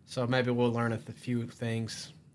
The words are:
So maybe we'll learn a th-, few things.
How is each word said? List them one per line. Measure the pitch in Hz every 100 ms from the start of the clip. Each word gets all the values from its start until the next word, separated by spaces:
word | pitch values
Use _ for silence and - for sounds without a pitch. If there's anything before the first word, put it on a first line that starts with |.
| -
So | - 120
maybe | 131 123
we'll | 120 120
learn | 117 117
a | 110
th-, | - 120
few | - 120 117
things. | - 117 113 110 - - - -